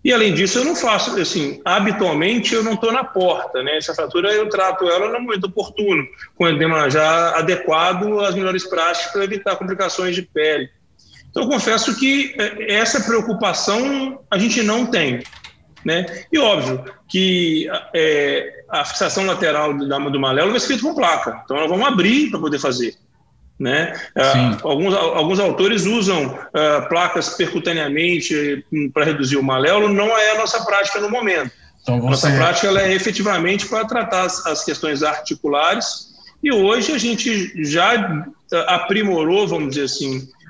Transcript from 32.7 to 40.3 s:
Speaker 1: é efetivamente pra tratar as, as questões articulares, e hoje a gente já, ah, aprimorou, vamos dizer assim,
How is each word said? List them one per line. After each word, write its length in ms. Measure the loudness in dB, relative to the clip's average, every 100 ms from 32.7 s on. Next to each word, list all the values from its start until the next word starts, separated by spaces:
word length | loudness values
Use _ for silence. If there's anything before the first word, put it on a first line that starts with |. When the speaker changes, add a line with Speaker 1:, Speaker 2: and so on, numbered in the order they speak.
| 2
Speaker 1:
é 120 | 2
efetivamente 760 | 0 0 -2 0 0 0 -2 -2
pra 180 | -4
tratar 380 | -2 -2 0 0
as, 200 | 0 -2 -4
as 180 | -4
questões 380 | -4 -4 -2 0
articulares, 1040 | -2 -2 -6 -4 0 2 2 0 -4 -8 -14 -20 -20 _
e 100 | 0
hoje 400 | 4 4 2 0
a 60 | 0
gente 680 | -2 -2 -2 -2 -4 -6
já, 600 | -2 2 2 2 0 -4 -8 -18 _
ah, 240 | -2 2
aprimorou, 720 | 0 0 0 0 0 2 2 2
vamos 280 | -2 -4
dizer 100 | -4
assim, 420 | -4 -4 -6 -6 -10